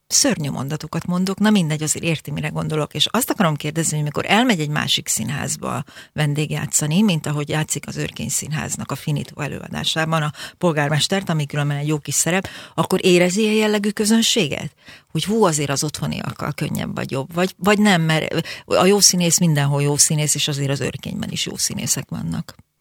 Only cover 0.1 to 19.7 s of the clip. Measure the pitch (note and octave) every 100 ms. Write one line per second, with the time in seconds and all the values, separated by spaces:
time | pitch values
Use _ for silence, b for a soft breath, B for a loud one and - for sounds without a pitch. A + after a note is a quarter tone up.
0.1 | - C#4+ F#3+ C#3+ - C#3 D3+ D#3 E3 -
1.1 | F3+ F#3 G3 G#3 G#3+ D#3+ D3+ D#3 - E3
2.1 | D#3 - D3 D3+ D#3 D#3 D#3 D3 - -
3.1 | A3 C4+ - F3+ D3 D3+ D#3 D#3 D3+ D3
4.1 | - - G3+ B3+ F#3+ D3+ D3+ - - -
5.1 | - - C#3+ - D#3 B2+ B2 - B B
6.1 | - D3 D3 D3+ D3+ D3+ - D3+ E3 A3
7.1 | D#3+ D3 D3 D3 D#3 D#3 - - F#3 D3+
8.1 | - - - - D#3 - - - C#3 -
9.1 | C#3+ - - D3 - - - - D#3+ D#3+
10.1 | D#3+ D3+ B B - F3+ D#3 D3 D3+ -
11.1 | G3 G3 D#3+ D3 D3 C#3+ C#3+ D3 D3+ -
12.1 | C3+ - F3+ F#3+ B B - F#3 F#3 -
13.1 | F3+ F3+ F#3 G#3+ A3 G#3+ G#3+ G#3 G#3 G#3
14.1 | A3+ A3+ - D#3 - - - B B _
15.1 | D#3+ E3+ A3 G3+ D3+ C#3 C#3 D3+ - D3
16.1 | D3+ - - - - D#3 - - - -
17.1 | C3 C#3 E3+ F#3 - F#3+ G#3 G#3+ F3+ D#3+
18.1 | D#3 - - D#3 B - - F#3 G3+ F#3
19.1 | F3+ F3 E3 F3 D3 C#3+